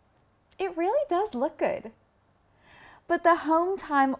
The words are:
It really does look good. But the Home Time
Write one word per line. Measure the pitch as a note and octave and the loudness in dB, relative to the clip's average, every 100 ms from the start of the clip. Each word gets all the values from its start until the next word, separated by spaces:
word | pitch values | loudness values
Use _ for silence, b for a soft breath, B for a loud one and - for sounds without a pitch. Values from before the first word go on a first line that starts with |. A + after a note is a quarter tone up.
| _ _ _ _ _ - | _ _ _ _ _ -8
It | F#4 E4+ | -6 -2
really | F4 C#5 D5 | -2 0 0
does | F4 A4 A#3+ | -2 -2 -2
look | D4 - | -4 -2
good. | C4+ - A3 - _ _ _ _ _ b b b b b - | -2 -2 -8 -18 _ _ _ _ _ b b b b b -4
But | E4+ | 2
the | E4+ E4 | 4 4
Home | D4 D#4+ F4 F#4+ | 4 2 2 -4
Time | - C#4+ C4+ C4 | -2 0 2 -2